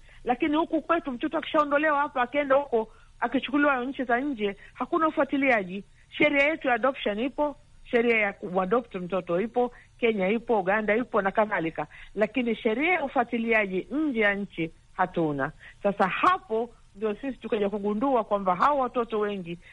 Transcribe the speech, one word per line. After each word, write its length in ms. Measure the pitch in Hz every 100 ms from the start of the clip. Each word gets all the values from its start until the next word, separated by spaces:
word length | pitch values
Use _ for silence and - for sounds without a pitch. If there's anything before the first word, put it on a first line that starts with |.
| - -
Lakini 320 | - 247 320 294
huku 260 | 339 311
kwetu 300 | 277 339 311
mtoto 260 | 247 311 320
akishaondolewa 600 | - 311 294 285 311 285
hapa, 240 | 294 269
akienda 320 | 247 285 285 269
huko, 320 | 285 226 220 - - -
akichukuliwa 640 | 247 262 247 277 294 262
nchi 200 | 247 277
za 160 | 247 240
nje, 360 | 285 247 208 202 -
hakuna 340 | - 254 339 320
ufuatiliaji. 760 | 311 277 285 277 233 185 190 - - - -
Sheria 260 | 294 285 285
yetu 220 | 320 277
ya 60 |
adoption 440 | 233 247 269 - 208
ipo, 380 | 262 254 294 269 - -
sheria 340 | - 240 240 226
ya 140 | 202
kuadopt 600 | - 196 180 185 226 240
mtoto 460 | 190 180 190 175 175
ipo, 320 | 226 247 247 - - -
Kenya 300 | 233 220 185
ipo, 320 | 220 - 226
Uganda 360 | 180 214 214 214
ipo 260 | 247 220
na 80 | 190
kadhalika. 560 | 190 214 196 165 160 151 - -
Lakini 420 | - 214 240 233 220
sheria 360 | 226 220 311
ya 120 | 359
ufuatiliaji 840 | 285 269 233 240 226 226 202 185 -
nje 300 | 277 311 226
ya 140 | 208
nchi 360 | 202 202 - 160 - _
hatuna. 600 | - 180 175 160 143 135 - - -
Sasa 260 | 202 196 190
hapo 600 | - 349 370 - 220 233 - - 196
ndio 180 | 214
sisi 180 | 202 277 247
tukaja 320 | 226 220 202
kugundua 540 | 208 202 208 269 254
kwamba 300 | 208 202 190 180
hao 220 | 262 294
watoto 400 | 254 254 233 220
wengi 380 | 208 202 170 170 -